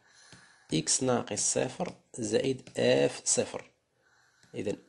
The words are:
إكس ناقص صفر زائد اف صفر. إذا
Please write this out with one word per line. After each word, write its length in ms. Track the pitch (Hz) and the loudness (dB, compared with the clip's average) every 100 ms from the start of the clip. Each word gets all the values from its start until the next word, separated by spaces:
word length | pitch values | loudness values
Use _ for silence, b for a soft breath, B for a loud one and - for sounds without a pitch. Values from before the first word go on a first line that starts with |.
| B B B B B B B | B B B B B B B
إكس 280 | 156 160 - | -2 0 0
ناقص 500 | 127 120 - 104 - | 2 2 0 -2 0
صفر 440 | - 131 - 180 - _ - | 0 0 -2 -6 -8 _ -8
زائد 600 | 110 113 135 127 - - | 0 0 0 -2 -6 0
اف 440 | 123 131 139 - | 4 4 4 0
صفر. 460 | - - - - - _ _ _ b b b b b | 0 0 0 -6 -12 _ _ _ b b b b b
إذا 220 | 123 165 135 | -6 -4 -4